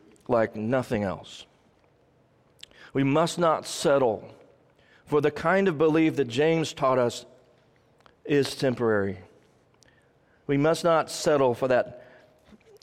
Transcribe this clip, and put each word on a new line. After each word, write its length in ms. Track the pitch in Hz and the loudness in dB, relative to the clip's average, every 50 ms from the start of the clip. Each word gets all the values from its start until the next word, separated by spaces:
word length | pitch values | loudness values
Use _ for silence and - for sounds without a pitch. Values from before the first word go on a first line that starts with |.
| _ _ _ _ _ - | _ _ _ _ _ -2
like 280 | 127 113 110 104 - | 0 0 0 0 -2
nothing 460 | 107 107 110 131 131 120 - 127 107 | -6 -4 -2 -2 -2 -2 -2 -4 -2
else. 440 | 104 95 87 78 - - - - - _ _ _ _ _ _ _ _ _ _ _ _ _ _ _ _ _ _ _ _ _ _ _ - - _ - - - | -2 -4 -6 -8 -12 -18 -20 -20 -20 _ _ _ _ _ _ _ _ _ _ _ _ _ _ _ _ _ _ _ _ _ _ _ -20 -20 _ -20 -16 -6
We 120 | - 135 139 | -2 0 0
must 340 | 135 139 156 170 165 - 175 | 2 2 2 0 0 0 0
not 280 | 170 165 151 98 - | 2 2 2 0 -4
settle 580 | - - - - 165 139 139 131 117 104 95 - - - - - _ _ _ _ _ _ _ _ _ _ _ _ | -8 -8 -2 0 2 2 4 2 2 0 -2 -8 -14 -20 -20 -20 _ _ _ _ _ _ _ _ _ _ _ _
for 160 | - 147 151 | -2 0 0
the 100 | 143 147 | 2 0
kind 380 | 147 - - 165 180 196 196 190 | -2 -2 0 0 2 2 2 0
of 100 | 160 135 | 0 2
belief 380 | 160 156 151 165 160 160 127 | 2 2 4 2 2 2 0
that 100 | 143 135 120 | -2 -4 -2
James 440 | 113 131 151 160 165 165 151 - | -2 0 0 2 2 0 -2 -4
taught 260 | - - 143 131 131 127 | -4 -2 0 2 2 2
us 280 | 123 120 - - - - - - _ _ _ _ _ _ _ _ _ _ _ _ - _ _ _ - | 2 0 -2 -6 -12 -20 -20 -20 _ _ _ _ _ _ _ _ _ _ _ _ -20 _ _ _ -4
is 320 | - 147 143 131 - - | 0 0 0 0 0 -4
temporary. 640 | - 147 131 120 117 120 113 107 101 98 98 92 92 92 - _ _ _ _ _ _ _ _ _ _ _ _ _ _ _ _ _ _ _ _ _ _ _ | -4 -2 -2 0 0 0 2 2 0 0 -2 -6 -10 -16 -20 _ _ _ _ _ _ _ _ _ _ _ _ _ _ _ _ _ _ _ _ _ _ _
We 100 | - 143 | -2 0
must 260 | 139 143 156 165 160 | 2 2 2 0 0
not 280 | - 170 165 156 - - | 2 2 2 2 0 -2
settle 440 | - - - 170 151 139 139 127 120 | -6 -4 0 2 2 4 2 2 0
for 140 | - 135 131 | 0 0 0
that, 360 | 127 120 - - - - - - - - - _ _ _ _ _ - - _ - - - | 2 0 0 -2 -8 -20 -20 -20 -20 -20 -20 _ _ _ _ _ -20 -20 _ -20 -20 -20